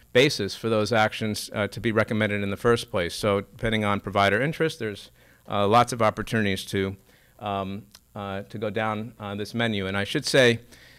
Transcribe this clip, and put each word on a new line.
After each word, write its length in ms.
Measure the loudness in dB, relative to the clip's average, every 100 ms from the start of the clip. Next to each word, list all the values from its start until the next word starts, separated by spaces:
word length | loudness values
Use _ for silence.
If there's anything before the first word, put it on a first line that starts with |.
| _
basis 420 | 4 4 2 -6
for 160 | -4 0
those 220 | 0 2
actions, 580 | 4 2 0 -6 -6 -6
uh, 140 | -4 -4
to 120 | -2
be 140 | 0
recommended 500 | 2 2 0 0 0
in 60 | -4
the 80 | 0
first 340 | 2 2 0
place. 240 | -4 -4 -2
So 260 | 0 0
depending 440 | -2 -6 -2 0 0
on 140 | 0
provider 400 | 0 2 4 4
interest, 380 | 0 -2 -4 -2
there's, 320 | -8 -8 -16 _ _ _ -6
uh, 160 | 0 4
lots 280 | 4 4
of 80 | 2
opportunities 640 | 0 0 -2 0 0 -2 -4
to, 320 | -2 -2 -4 _ _ _ -12
um, 440 | -6 -4 -4 -8 -14 -20 _ -12
uh, 260 | -8 -8
to 140 | -10 -8
go 120 | -6
down, 440 | -4 -4 -4 -8 -12
uh, 140 | -10 -8
this 180 | -6
menu. 340 | -2 -2 -2 -2
And 100 | -4
I 60 |
should 220 | -4 -4 2
say, 340 | 4 6 4 -4 -20 -20